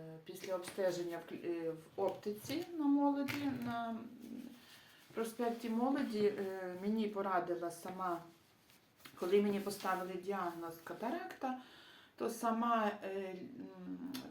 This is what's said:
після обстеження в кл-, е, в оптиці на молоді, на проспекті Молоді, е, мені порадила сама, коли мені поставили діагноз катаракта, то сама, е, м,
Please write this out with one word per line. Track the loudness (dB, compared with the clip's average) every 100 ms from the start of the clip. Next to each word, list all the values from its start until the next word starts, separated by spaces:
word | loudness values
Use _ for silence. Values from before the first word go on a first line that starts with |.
| -12 -12
після | -12 -8 -2
обстеження | -2 -2 2 4 4 -2 -4
в | -6
кл-, | -6
е, | -2 0 -2 -4 -8 0
в |
оптиці | 0 0 -4 -4 -4 -4 -4 2
на |
молоді, | 6 8 6 4 0 0 0 0
на | -2 -2 -2 -4 -8 -12 -12 -10 -12 -16 -20 -20 -20 -20 -10
проспекті | -4 -4 0 0 0 0
Молоді, | 2 4 4 2 4 4
е, | 4 -2 -2 -4 -2
мені | 2 2 2
порадила | 2 2 2 2 0 -2
сама, | -4 -8 -4 -2 -2 -4 -20 -20 -20 _ -20 _ _ -20
коли | -4 4 6
мені | 6 2
поставили | -2 -2 0 0 -2
діагноз | -4 -4 -2 -2 -4 -8 -8
катаракта, | -10 -4 -2 -2 -4 -4 -2 -2 -8 -20 -20 -20 -20 -4
то | -2
сама, | 0 2 4 4 4 4 0
е, | -4 -4 -4 -6 -10 -10
м, | -12 -10 -8 -6 -6 -8 -10